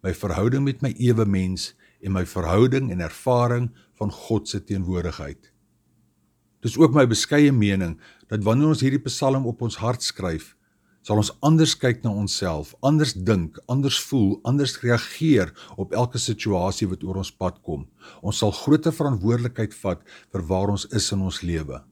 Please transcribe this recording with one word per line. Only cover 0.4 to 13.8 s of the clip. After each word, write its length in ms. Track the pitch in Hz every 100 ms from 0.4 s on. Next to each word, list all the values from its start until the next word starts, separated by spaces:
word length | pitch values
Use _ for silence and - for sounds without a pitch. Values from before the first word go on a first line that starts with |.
| 113 135
met 180 | 139 127
my 140 | 135 -
ewe 280 | 123 113
mens 500 | 104 98 92 92 - _ _ _
en 120 | 95
my 120 | 95
verhouding 680 | 87 92 82 95 127 135 131
en 80 | 90
ervaring 680 | 82 - 131 123 120 120 120 - _
van 180 | _ 104
God 380 | - - 110 -
se 140 | 104
teenwoordigheid. 880 | - 98 90 90 85 - 71 - _ _ _ _ _ _ _ _ _ _ _ _
Dis 160 | 120 120
ook 160 | 160
my 140 | 147 127
beskeie 440 | 110 - 147 147
mening 480 | 131 101 95 85 80 - _ _
dat 160 | 107
wanneer 240 | 101 120 151
ons 140 | 151
hierdie 220 | 131 139
Psalm 420 | 139 - 135 135
op 160 | 123 113
ons 140 | 120
hart 260 | - 113 117
skryf, 540 | - - 92 80 - _ _ _ _ _
sal 140 | - 107
ons 220 | 104 -
anders 360 | 147 160 156 -
kyk 260 | 127 120
na 60 | 117
onsself, 640 | 101 101 - 92 78 73 -
anders 320 | 139 151 143
dink, 460 | - 92 101 80 - -
anders 320 | 131